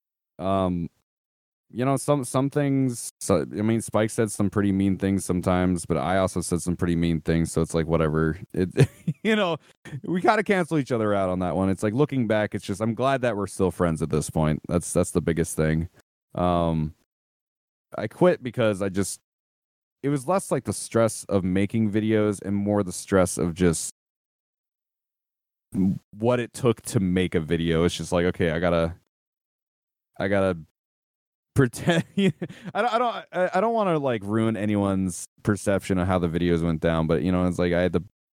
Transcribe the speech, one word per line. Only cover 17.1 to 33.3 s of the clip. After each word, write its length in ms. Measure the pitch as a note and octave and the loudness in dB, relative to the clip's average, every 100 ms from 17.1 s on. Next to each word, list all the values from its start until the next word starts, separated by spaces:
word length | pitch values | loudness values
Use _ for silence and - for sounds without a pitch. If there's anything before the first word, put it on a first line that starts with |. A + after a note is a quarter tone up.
| _ _ _ _ _ _ _ _ - | _ _ _ _ _ _ _ _ -8
I 100 | G#2+ | -8
quit 360 | - F3+ E3 | 2 2 2
because 400 | B2 A#2 A2 G2 | -2 0 0 0
I 60 | G2+ | -2
just, 320 | F#2+ F#2+ - _ _ _ _ _ _ _ _ | -2 -4 -6 _ _ _ _ _ _ _ _
it 60 | C3+ | -4
was 200 | C#3+ B2+ | -2 0
less 220 | F#3+ - | -2 0
like 140 | D3 | -4
the 80 | - | -4
stress 520 | - - A2+ A2+ - | -6 -2 2 2 0
of 180 | - G2+ | -2 0
making 460 | F#2 F#2 G2+ A2+ A2 | 0 0 0 0 0
videos 500 | G#2+ G#2+ G#2+ G#2+ G2+ | 0 2 2 2 -2
and 100 | F#2+ | -4
more 280 | G2+ G2+ G#2 | -2 0 0
the 100 | F#2 | 0
stress 460 | - - F#2+ F2+ - | -6 2 4 4 2
of 160 | F2 | -2
just 360 | E2 F2+ D#2+ - - _ _ _ _ _ _ _ _ _ _ _ _ _ _ _ _ _ - F#2+ - _ | 2 2 2 -4 -12 _ _ _ _ _ _ _ _ _ _ _ _ _ _ _ _ _ -2 0 -2 _
what 280 | G#2 A2+ B2 | -4 0 0
it 120 | A#2 | -2
took 280 | - B2 A2 | -2 0 0
to 180 | - A2 | 0 -2
make 340 | F#2 F#2 F2+ | 2 2 2
a 60 | F2+ | 0
video. 440 | D2+ E2 E2 D#2+ | 0 0 2 2
It's 120 | F2 - | 2 0
just 160 | D#2+ | -2
like, 120 | F2+ F2 | 0 0
okay, 240 | - F2 | 0 0
I 100 | D#2 | 0
gotta, 340 | F2 E2+ E2+ F2 _ _ _ _ _ _ _ _ _ _ _ - | 0 2 0 -4 _ _ _ _ _ _ _ _ _ _ _ -8
I 100 | F#2+ | -2
gotta 300 | G2 F#2+ F2 D2+ _ _ _ _ _ _ _ _ | 2 2 -2 -8 _ _ _ _ _ _ _ _
pretend. 500 | - B2+ - - E3 - | 0 2 0 0 0 0
<laughs> 60 | - | 0
I 680 | F#3+ - E3 - F#3+ F#3 | 0 0 -8 -12 -10 -4
don't, 120 | A3+ | 0
I 40 | A3 | 0
don't, 180 | B3 G3 - | 0 -4 -8